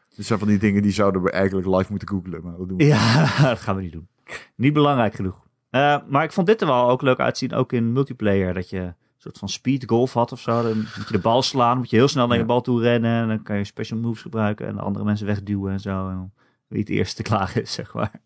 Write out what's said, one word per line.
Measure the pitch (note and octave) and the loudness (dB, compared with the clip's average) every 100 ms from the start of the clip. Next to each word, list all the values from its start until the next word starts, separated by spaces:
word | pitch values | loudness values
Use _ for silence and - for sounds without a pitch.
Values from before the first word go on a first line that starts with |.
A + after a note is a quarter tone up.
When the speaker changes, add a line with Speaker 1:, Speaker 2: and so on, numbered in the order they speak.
| _ - | _ -14
Speaker 1:
Dit | G#2 | -4
zijn | G#2+ | 0
van | G#2 | 2
die | G#2 | 2
dingen | G#2+ G2+ | 4 2
die | G2+ | 2
zouden | G2 G2+ F#2+ | 2 2 2
we | F2+ | 0
eigenlijk | - G2 F#2+ F#2 | 0 0 0 0
live | F#2 F#2+ | 0 0
moeten | G2+ - | -4 -6
googlen, | G2+ F2+ E2 | -6 -6 -10
maar | F2 E2+ | -12 -10
dat | F#2 | -8
doen | F#2+ | 2
we | D3 | 4
Speaker 2:
Ja, | C3 A2+ B2 | 4 4 4
Speaker 1:
niet. | D3+ G#2+ | 2 4
Speaker 2:
<laughs> | C#3 | 2
dat | A2+ | 2
gaan | - F#2+ | -4 -4
we | |
niet | F#2 | -6
doen. | D#2+ E2+ _ - - - - | -10 -16 _ -18 -18 -16 0
Niet | B2+ | 2
belangrijk | D3+ C#3+ C#3 A2 | 4 4 4 2
genoeg. | - F#2+ - _ _ _ | 0 -6 -8 _ _ _
Eh, | B2+ C#3+ D3 - | 2 2 2 0
maar | C#3 | -2
ik | D#3+ | 0
vond | - F3+ | 0 2
dit | A3+ | 2
er | F3 | 2
wel | B2 B2 | 4 4
ook | B2+ | 4
leuk | C3+ B2+ | 2 2
uitzien, | A#2+ - B2+ | 0 -2 -2
ook | A#2 B2+ | -2 0
in | B2 A#2 | 0 0
multiplayer, | B2 C#3 B2 G#2+ G2 F#2 | 0 -2 -2 0 2 0
dat | F2+ F2+ | -4 -6
je | F#2+ | -8
een | F2+ F2 _ _ | -8 -10 _ _
soort | - - | -20 -14
van | G2 | -10
speed | - - C3+ A#2 | -6 -2 -2 0
golf | A2+ B2+ | 0 2
had | A#2+ A#2+ | 0 -2
of | B2 | -2
zo. | - A#2 | -2 -2
Dan | A#2 A2 | 0 -2
moet | G#2+ - G#2 | -4 -8 -4
je | |
de | G2+ | 0
bal | A2 A#2+ | 2 2
slaan, | C3 C3+ A#2+ B2+ | 2 2 2 2
moet | A#2+ | 2
je | A2+ | 4
heel | C#3 | 4
snel | C#3 A#2+ | 4 2
naar | A#2+ | 2
Speaker 1:
Ja. | |
Speaker 2:
je | A2+ | 2
bal | A#2+ | 0
toe | A#2+ A#2+ | 2 2
rennen | A#2 A#2+ A#2 A#2 | 2 2 2 0
en | A2+ | 0
dan | A2 | -2
kan | - G#2 | -4 -4
je | |
special | G2+ - A2+ A2+ | -4 -8 -8 -4
moves | A#2 A2+ | -4 -6
gebruiken | - A2 G#2+ G#2+ G#2+ | -6 -2 0 -2 -6
en | G#2 | -6
de | |
andere | G2 G2+ G#2 | -6 -4 -2
mensen | G#2 G2+ | 0 0
wegduwen | G2+ G2 G2+ G2 | -4 -2 -4 -2
en | F#2+ | -4
zo. | G2 F#2+ F#2+ | -4 -6 -6
En | F#2 | -8
dan | F#2 - _ _ _ | -12 -16 _ _ _
wie | G#2 | -6
het | G#2+ | -2
eerste | G2+ G2+ - G#2+ | -2 -2 -4 -2
<laughs> | |
klaar | G#2+ F#2 - | -2 0 -4
is, | - | -4
zeg | - - | -8 -10
maar | A2+ A2 - | -6 -6 -8